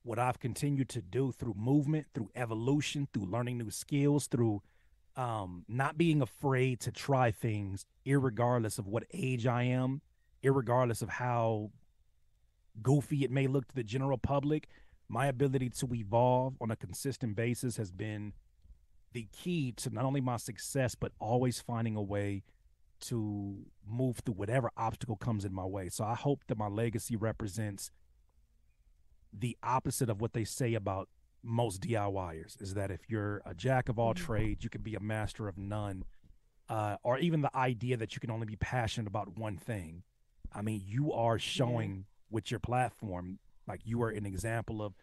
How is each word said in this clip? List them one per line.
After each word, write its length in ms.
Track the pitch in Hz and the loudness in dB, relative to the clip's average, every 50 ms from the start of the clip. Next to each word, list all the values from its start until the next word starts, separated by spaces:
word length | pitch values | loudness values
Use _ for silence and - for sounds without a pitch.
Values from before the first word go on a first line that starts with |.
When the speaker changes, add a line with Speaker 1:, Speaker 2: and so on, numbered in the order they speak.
| - | -8
Speaker 1:
what 160 | 120 110 113 | -2 0 2
I've 200 | 123 127 123 - | 2 2 2 0
continued 500 | - 120 - - 147 143 143 135 131 - | -2 -4 -2 0 0 2 2 2 0 0
to 120 | - 120 | -4 -8
do 300 | 90 90 90 123 135 135 | -6 -2 0 2 2 2
through 240 | - - - 120 95 | 0 -2 -4 -4 -4
movement, 520 | 98 107 127 139 151 139 143 156 156 147 - - | 0 2 4 4 4 4 4 2 0 -2 -4 -4
through 160 | 123 107 - - | -6 -6 -4 -4
evolution, 720 | 120 123 110 113 110 117 131 143 151 135 - - 147 143 - - | -4 -2 -2 -2 0 2 2 2 2 2 0 -2 -2 -2 -2 -2
through 120 | 113 98 | -2 -2
learning 320 | 90 98 117 123 123 123 120 | 0 0 0 0 -2 -2 -4
new 120 | 113 104 | -4 -6
skills, 560 | - - - - 143 143 139 143 143 147 - | -6 -8 -4 -2 2 4 6 6 6 4 2
through, 340 | - - 120 117 110 104 98 - _ _ _ _ _ _ _ _ - - | 2 2 4 4 4 2 0 -4 _ _ _ _ _ _ _ _ -10 -6
um, 500 | 131 127 120 113 107 95 92 90 87 82 | -4 -2 -2 -2 -2 -4 -6 -8 -10 -8
not 300 | - 110 127 135 147 160 | -4 0 0 0 2 2
being 240 | 156 170 170 151 151 | 4 4 6 6 6
afraid 580 | 131 - - - - 139 135 127 131 131 123 - | 4 2 0 0 2 4 4 6 4 4 2 0
to 100 | - 123 | -4 -6
try 400 | - - - - 139 127 127 117 | -6 -2 0 4 4 6 6 4
things, 540 | 104 - - 117 104 104 101 95 98 101 - _ _ _ - | 4 2 0 0 0 0 -2 -4 -6 -8 -10 _ _ _ 0
irregardless 720 | 135 139 143 131 131 107 110 120 120 127 120 110 107 - - | 4 4 4 4 4 2 4 4 4 4 4 2 0 -2 -4
of 80 | 101 | -4
what 180 | 95 104 120 - - - | -2 -2 -2 -2 -4 -4
age 340 | 180 - 131 127 120 113 | -2 -2 0 0 2 2
I 160 | 131 117 120 123 | 2 2 4 2
am, 380 | 127 127 127 127 131 135 151 - _ _ _ _ _ _ _ - | 2 2 2 2 0 -2 -4 -6 _ _ _ _ _ _ _ 2
irregardless 580 | 135 135 139 120 113 120 127 127 120 113 - | 4 4 4 4 4 4 4 4 4 2 0
of 80 | 117 98 | -4 -4
how 640 | - - 123 123 120 120 113 113 110 107 107 104 - - - - _ _ _ _ _ _ _ _ _ _ _ _ _ _ _ _ - 110 | -4 -2 -2 0 2 2 2 2 2 0 -2 -6 -10 -14 -20 -20 _ _ _ _ _ _ _ _ _ _ _ _ _ _ _ _ -12 -2
goofy 420 | 107 127 143 147 - - 151 139 139 | 2 4 4 4 4 2 0 0 2
it 80 | 120 | 2
may 160 | 127 139 135 | 2 2 2
look 200 | 135 135 139 127 | 4 2 0 0
to 80 | - - | -2 -4
the 80 | 135 117 | -6 -4
general 340 | 104 110 131 135 139 139 | -2 -2 -2 0 0 0
public, 500 | - - - 143 143 135 147 156 156 - - - - - - - - _ | 0 2 2 2 2 2 2 2 0 0 -4 -16 -20 -20 -20 -20 -20 _
my 200 | - - 117 135 | -6 -2 0 0
ability 420 | 143 127 120 143 139 131 135 131 120 | 2 2 2 2 4 4 2 0 -2
to 240 | - - 139 120 123 | -2 -4 -4 -2 -2
evolve 600 | 117 107 98 113 117 127 127 127 127 127 131 131 - | -2 0 4 4 6 6 6 6 4 2 0 -2 -4
on 120 | 120 110 | -4 -4
a 40 | 113 | -4
consistent 600 | - - 92 87 - - 139 120 - - 110 101 | -4 -6 -8 -8 -4 -4 -4 -4 -2 -2 -2 -2
basis 420 | 110 117 123 120 - - 123 107 | 0 0 0 0 0 -2 -2 -2
has 140 | - 110 90 | -4 -4 -6
been 420 | 90 92 104 107 107 104 104 104 101 - - _ _ _ - - - - _ _ - - - - | -6 -6 -6 -6 -6 -6 -8 -10 -12 -14 -20 _ _ _ -20 -20 -20 -20 _ _ -20 -20 -16 -10
the 160 | - 123 113 98 | -10 -10 -10 -10
key 400 | - - - 180 175 165 139 123 113 | -12 -8 -4 -2 0 0 0 0 -2
to 160 | - - 127 | -4 -6 -4
not 140 | 110 107 127 | -2 0 0
only 160 | 131 139 143 | 0 2 0
my 160 | 127 127 120 | 0 0 -2
success, 580 | 113 - - - - - - - 139 131 117 - | -2 -4 -8 -10 -10 -8 -2 0 0 0 0 0
but 160 | - - - - - | -4 -6 -8 -6 -6
always 400 | - 107 120 123 127 127 120 - | 0 2 4 4 4 2 2 -2
finding 340 | - - 120 113 113 113 107 | -4 -4 -2 0 0 0 0
a 60 | 107 | -2
way 420 | 101 98 104 101 101 101 101 98 - _ - _ - - _ _ _ - - - | -2 -2 0 0 0 0 -2 -4 -6 _ -18 _ -20 -20 _ _ _ -20 -18 -12
to 640 | - - 123 117 107 104 104 101 101 101 98 98 - - - - - | -8 -4 -2 -2 0 -2 -2 -2 -4 -6 -6 -10 -12 -16 -20 -18 -12
move 340 | 101 113 120 131 127 120 - - | -6 -2 0 0 0 0 -2 -4
through 100 | 131 104 | -4 -4
whatever 360 | 92 101 101 120 135 117 - - | -2 0 2 2 2 2 0 0
obstacle 400 | - 113 113 113 - - - 110 | -2 -2 -2 -2 -4 -4 -6 -6
comes 280 | - - 120 113 101 98 | -4 -2 -2 0 0 -2
in 80 | 101 92 | -4 -4
my 120 | 95 90 | -4 -4
way. 240 | 95 98 101 90 87 | -4 -4 -4 -4 -6
So 140 | - - 110 | -4 -4 -2
I 100 | 107 120 | -2 -2
hope 300 | - - 143 143 131 - | 0 2 0 0 0 -2
that 100 | - 123 | -4 -4
my 100 | 107 107 | -2 -2
legacy 480 | 104 101 107 117 120 101 - - - 117 | -2 -2 0 0 0 0 -2 -2 -2 -2
represents 760 | 101 107 113 104 - 113 101 90 110 110 104 98 92 - - - - - - _ _ _ _ _ _ _ _ _ _ _ _ _ _ _ _ _ _ - _ - - - - - | 0 0 -2 -2 -2 -4 -6 -4 -4 -4 -4 -4 -8 -10 -12 -14 -18 -20 -20 _ _ _ _ _ _ _ _ _ _ _ _ _ _ _ _ _ _ -20 _ -20 -20 -20 -18 -8
the 240 | 101 123 120 - - - | -4 -4 -4 -4 -2 0
opposite 460 | 117 127 131 - - - - 135 113 | 2 2 2 2 0 0 0 2 0
of 120 | 107 101 | 0 0
what 120 | 117 110 - | -2 -2 0
they 100 | 120 107 | -2 -2
say 300 | - - - 135 117 113 | -2 -2 0 0 0 0
about 340 | 107 98 101 95 95 95 - _ _ _ _ _ _ - | 0 0 -2 -2 -2 -4 -8 _ _ _ _ _ _ -6
most 380 | 117 113 117 120 110 92 95 | -2 0 2 2 2 0 -2
D 140 | 92 92 117 | -2 0 0
I 100 | 107 101 | 0 0
Y 280 | 101 98 98 92 85 80 | 0 0 -2 -2 -4 -6
ers, 200 | 80 80 - - - | -8 -12 -14 -14 -10
is 160 | 101 95 95 | -8 -6 -4
that 160 | 104 98 98 | -2 -2 -2
if 180 | 92 - - - | -4 -6 -6 -4
you're 320 | 113 107 101 104 104 98 - | -2 -2 0 -2 -2 -4 -6
a 80 | - - | -10 -8
jack 340 | 85 - 127 131 131 120 - | -2 0 2 2 2 2 2
of 100 | 113 117 | 0 2
all 140 | 117 113 110 | 2 2 2
Speaker 2:
Mm-hmm. 0 | |
Speaker 1:
trades, 500 | 90 - 143 110 104 107 107 101 - - | 0 -2 0 2 2 2 2 0 -2 -4
you 60 | 113 | -6
can 120 | - 120 | -6 -6
be 140 | 104 110 107 | -6 -6 -6
a 40 | 95 | -4
master 480 | 101 107 110 107 107 101 - - 110 | -2 -2 -2 -2 -2 -4 -4 -6 -6
of 100 | 101 85 | -6 -6
none, 460 | 98 98 98 104 107 104 101 95 95 92 - - - - - - _ _ _ _ _ _ - | -6 -6 -4 -2 -2 -2 -4 -4 -6 -8 -10 -12 -16 -20 -20 -20 _ _ _ _ _ _ -4
uh, 280 | 117 110 107 104 101 - - | -2 0 0 0 -2 0 0
or 140 | 120 123 131 | 2 2 4
even 220 | 165 170 160 156 | 2 2 2 2
the 140 | 139 127 - | 2 2 2
idea 400 | 135 131 131 127 104 123 123 131 | 2 2 2 0 0 -2 -2 -2
that 180 | 113 110 101 - | -2 -2 -4 -6
you 40 | - | -6
can 100 | - 117 | -6 -4
only 140 | 110 113 113 | -4 -4 -4
be 100 | 107 107 | -6 -4
passionate 520 | - - - 123 127 117 104 - 123 110 | -4 -4 -2 0 0 0 0 0 -2 -4
about 300 | 101 98 110 98 98 87 | -2 -2 -4 -4 -6 -6
one 200 | 107 113 107 98 | -6 -6 -6 -6
thing. 460 | - - - 113 98 85 80 82 87 - _ _ _ _ _ _ - - - - | -6 -6 -6 -6 -6 -6 -8 -12 -14 -18 _ _ _ _ _ _ -14 -14 -10 -8
I 80 | 104 | -4
mean, 200 | 101 110 110 104 95 | -2 -2 -2 -2 -4
you 260 | 98 104 131 147 151 - | -4 -2 0 0 0 2
are 260 | 117 117 117 113 107 - - - | 2 4 4 4 2 0 -2 0
Speaker 2:
Yeah. 340 | - 131 120 120 117 110 101 | 2 2 2 2 0 -2 -2
Speaker 1:
showing 160 | 98 95 98 - _ - - - | -4 -6 -10 -12 _ -20 -10 -6
with 220 | 104 110 - - | -6 -4 -4 -4
your 80 | 120 101 | -4 -4
platform, 800 | - - 123 127 123 113 - - 113 104 90 90 90 90 98 - _ - - - - | -2 0 2 2 2 0 -2 -6 -8 -6 -6 -6 -6 -8 -10 -12 _ -20 -20 -14 -12
like, 140 | - 98 92 - | -10 -10 -8 -6
you 160 | 110 117 117 117 | -4 -2 0 0
are 60 | 113 | 0
an 160 | 107 104 104 | -2 -2 -4
example 560 | 101 95 90 - 113 113 117 107 - 113 107 | -4 -4 -4 -2 -2 -2 -2 -2 -4 -6 -6
of, 140 | 107 101 95 - | -6 -6 -8 -12